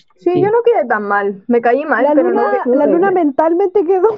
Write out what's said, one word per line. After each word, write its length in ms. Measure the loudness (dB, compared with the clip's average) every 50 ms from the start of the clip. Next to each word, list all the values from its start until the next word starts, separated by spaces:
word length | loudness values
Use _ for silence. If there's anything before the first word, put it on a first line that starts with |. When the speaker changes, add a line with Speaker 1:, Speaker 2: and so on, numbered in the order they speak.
| _ _ _
Speaker 1:
Sí, 140 | _ -4 -2 0
Speaker 2:
sí. 80 | 0
Speaker 1:
yo 100 | 0 2
no 60 | 0 2 2
quedé 200 | 2 0 0 0
tan 180 | -2 -2 -4 -2
mal. 400 | -2 -2 -2 -2 -2 -6 -8 -4
Me 140 | -2 -2 0
caí 240 | 2 2 0 0 0
mal, 180 | -2 0 0 0
Speaker 3:
La 100 | 2 2
Speaker 1:
pero 160 | 2 2 2
Speaker 3:
Luna, 120 | 0 0 0
Speaker 1:
no 200 | -2 -2 -2 -2
quedé 120 | -2 0
Speaker 3:
la 100 | 0 0
Speaker 1:
mal. 60 | 0
Speaker 3:
Luna 200 | 0 0 0 0
mentalmente 760 | 0 0 0 0 0 0 0 0 0 0 -2 0 0 -2 0
quedó 240 | 0 0 0 0 0 0